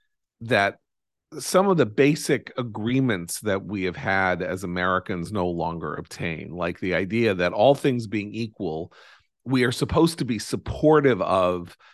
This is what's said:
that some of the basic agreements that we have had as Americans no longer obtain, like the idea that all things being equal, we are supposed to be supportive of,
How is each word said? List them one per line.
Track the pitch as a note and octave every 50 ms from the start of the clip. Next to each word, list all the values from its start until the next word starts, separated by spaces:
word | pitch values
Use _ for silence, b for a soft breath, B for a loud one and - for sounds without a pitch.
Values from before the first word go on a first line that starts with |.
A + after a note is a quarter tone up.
| b b b _ _ _ _ -
that | A#2 A2+ B2 G#2 G2+ G2+ - - _ _ _ _ _ _ _ _ _ _ - D3
some | C3 - - F#3 F#3+ G3+
of | F#3+ D#3+
the | C3
basic | G#2+ G#2+ - C3+ C#3+ D3 D3+ - - D3+ A#2+ - - - -
agreements | B2 A#2+ G#2 A2 G#2+ A#2 B2 C3+ C3+ B2 G#2+ F2+ E2+ E2+ - -
that | - G#2 F#2+ G2 -
we | - G#2 G2 F#2
have | F#2 E2+
had | - C#3 - F#2+ G2 F#2+ F#2 F2+ E2+
as | F2+ - F2+ F#2 G2
Americans | F2+ F2 F2+ F2+ F#2 F#2 F#2 - - G2+ F2+ E2+ F2
no | G2+ G2+ F2+ F2+
longer | F2 E2+ D#2+ E2 E2 E2+ E2 D2+ -
obtain, | - F2 - - - - F2 D#2+ D2+ D2+ D#2
like | D#2+ F2 F2 F2 F2 -
the | - F#2 F2+
idea | E2 G2 F2+ G2+ A#2 A#2 A2 G2
that | F2 F2+ F2 F#2
all | G#2+ G#2+ C3+ C#3+
things | C#3 - D3+ B2+ A#2+ A2+ G2
being | G#2+ G#2+ G2+ G#2 G#2+
equal, | A2 A#2 G#2+ G#2+ - G2+ E2 D#2 D#2+ E2+ B B B B B B B B _ _ _ -
we | B2 C3 C3 B2
are | A#2+
supposed | A#2+ - C#3+ - - - E3 E3 E3 -
to | D3+
be | A#2+ A#2+ G2+
supportive | - - - A2 - - - - - D3+ D#3 D3+ C#3+ C3+ A#2+ F#2
of, | E2+ - F#2 F#2+ F#2 F2+ F2+ F2+ F2 E2+ - b b b